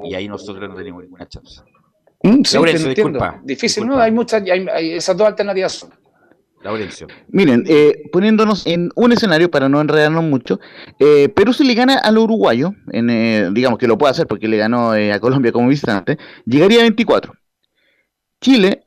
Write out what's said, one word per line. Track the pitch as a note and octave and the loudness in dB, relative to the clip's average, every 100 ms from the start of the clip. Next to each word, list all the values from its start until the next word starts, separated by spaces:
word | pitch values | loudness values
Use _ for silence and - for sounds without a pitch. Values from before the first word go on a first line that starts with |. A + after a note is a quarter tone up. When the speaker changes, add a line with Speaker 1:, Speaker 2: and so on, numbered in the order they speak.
Speaker 1:
y | E2 | -10
ahí | F#2 G#2 | -10 -10
nosotros | G2+ - F#2+ G2+ | -12 -14 -14 -14
no | F#2+ | -14
tenemos | F2 F2+ | -16 -18
ninguna | F#2 F2+ F2 | -20 -20 -20
chance. | C#2 _ - _ _ _ _ _ - | -20 _ -20 _ _ _ _ _ -2
Speaker 2:
Mm, | - C4+ | 2 2
sí, | - - | 2 2
Speaker 1:
Laurencio, | E3 D#3 | 2 2
Speaker 2:
te | C3+ | -2
entiendo. | E3 G#3 C3+ | -2 -2 -2
Speaker 1:
disculpa, | F#2 - | -6 -8
Speaker 2:
Difícil, | C3 C3 A3+ G#3+ | -10 -6 -4 -2
Speaker 1:
disculpa. | A#3 C4+ | -2 0
Speaker 2:
¿no? | |
Hay | A3+ | 0
muchas, | A3+ A#3 A3 | 0 -2 -4
hay, | F#3 F#3 F#3 | -2 -2 -2
hay, | D3+ D#3+ | -4 -4
esas | E3+ F#3+ F3+ | -6 -4 0
dos | G#3+ | 0
alternativas | G#3 G3+ F#3+ F#3 | 0 -4 -4 -4
son. | - - _ _ _ _ _ _ _ | -8 -18 _ _ _ _ _ _ _
Speaker 1:
Laurencio. | F#2+ A2 F#2 - D#2 - - | -10 -8 -10 -14 -20 -20 -4
Speaker 3:
Miren, | F#3 E3+ A#2+ - | 2 2 2 2
eh, | D3+ D3+ - - | 4 4 2 -4
poniéndonos | F3 G#3+ A3 G#3+ F#3+ E3 | -2 2 2 2 -2 -4
en | E3+ F3 - | -4 -4 0
un | A#3+ | 2
escenario | A3 G#3 D#3 F3 | 2 2 2 2
para | D3 C3+ | 0 0
no | D3 | 0
enredarnos | D3+ D3+ D3+ E3 | 2 2 2 0
mucho, | D#3+ C3 - F#3+ - - - - | 0 -2 -4 -8 -8 -20 -14 2
eh, | D3 D3 C#3+ | 4 6 4
Perú | - G#3 | 2 0
si | B3 | 2
le | C4+ | 0
gana | A3+ B3+ C4+ | 2 2 2
a | G#3+ | 2
los | A3 | 2
uruguayos, | A3 A3 F#3+ A#2 E3+ G3+ - | 2 0 0 0 -2 -6 -10
en, | - A#2+ | -4 -2
eh, | A#2 A2+ A2 F#2 | 0 0 0 0
digamos | G#2 B2+ A2 | 0 0 0
que | A#2 | 0
lo | G#2+ | 2
puede | C#3+ | 2
hacer | D3 - | 0 -4
porque | G2+ A2 | -4 -2
le | A2 | 0
ganó, | G#2+ A#2+ A#2 | 0 0 0
eh, | G#2+ G#2 | 0 0
a | G#2 | -2
Colombia | A#2+ C3+ A#2 | 0 0 0
como | A#2+ B2 | 0 0
visitante, | C#3+ - G2+ F2+ D3 - - | 0 -2 -4 -4 -8 -10 -14
llegaría | - C#3 F#3+ A#3 | -2 2 4 4
a | |
veinticuatro. | A#3 A3 A3 A2 - - _ _ _ _ _ _ _ _ _ _ | 2 0 0 0 -2 -20 _ _ _ _ _ _ _ _ _ _
Chile, | B3 C4 F#3 - | 2 4 2 -2